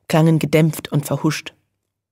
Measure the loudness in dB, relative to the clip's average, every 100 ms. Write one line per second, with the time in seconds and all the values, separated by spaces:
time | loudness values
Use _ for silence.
0 | -2 2 4 2 2 2 2 -2 -4 -4
1 | -2 -2 -2 -4 -10 _ _ _ _ _
2 | _